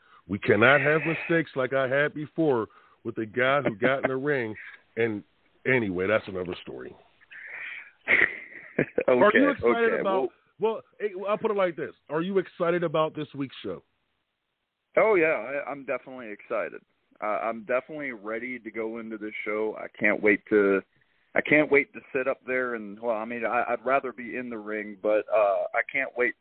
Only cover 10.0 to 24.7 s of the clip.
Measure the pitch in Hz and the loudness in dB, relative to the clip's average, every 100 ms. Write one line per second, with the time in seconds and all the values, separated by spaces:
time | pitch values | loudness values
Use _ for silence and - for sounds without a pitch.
10 | 196 190 - _ _ - 214 214 - - | 0 0 -2 _ _ -4 -2 -2 -10 -8
11 | 208 185 196 208 220 202 185 160 120 - | -8 -6 -4 -2 0 2 0 -2 -8 -10
12 | - 151 180 196 - - 170 175 170 156 | -6 -4 0 0 -2 -2 0 2 2 0
13 | 156 139 147 139 135 - 107 78 _ _ | 0 -2 -10 -8 -10 -10 -10 -10 _ _
14 | _ _ _ _ _ _ _ _ _ 156 | _ _ _ _ _ _ _ _ _ 2
15 | 214 196 160 131 117 143 131 139 135 127 | 4 4 4 0 -4 -8 -8 -8 -6 -8
16 | - 131 113 104 - 113 80 53 _ _ | -8 -14 -14 -12 -6 -4 -4 -8 _ _
17 | _ - 107 104 104 113 107 127 - 156 | _ -8 -4 -2 -2 -6 -4 -4 -4 -10
18 | 139 113 101 113 127 123 110 107 110 113 | -10 -10 -8 -8 -8 -10 -10 -8 -8 -8
19 | 113 110 107 - 107 107 110 - - - | -10 -10 -10 -8 -6 -2 -2 -4 -10 0
20 | 104 101 107 101 - 107 98 95 - _ | 0 4 4 2 4 4 6 4 0 _
21 | _ _ _ - - 147 139 139 139 120 | _ _ _ -2 4 4 6 4 2 -8
22 | - 135 131 - 107 127 127 117 104 104 | -6 -4 -2 -4 -4 -2 -2 -4 -8 -8
23 | 117 107 113 120 110 120 - 120 120 139 | -4 -4 -4 -4 -2 0 0 -2 0 0
24 | 131 123 120 120 123 113 104 | -2 -10 -10 -8 -8 -10 -6